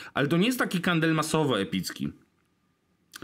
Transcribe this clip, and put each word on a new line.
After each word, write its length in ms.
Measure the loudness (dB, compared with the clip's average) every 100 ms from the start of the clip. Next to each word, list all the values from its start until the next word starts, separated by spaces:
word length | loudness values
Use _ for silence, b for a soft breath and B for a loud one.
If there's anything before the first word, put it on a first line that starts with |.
| B
Ale 140 | -2 2
to 100 | 4
nie 80 | 2
jest 140 | 2
taki 220 | -2 0
kandelmasowo 800 | 0 2 2 0 0 2 2 0
epicki. 520 | 0 -2 -6 -6 -8 -8 _ _ _ _ _ _ _ _ _ -20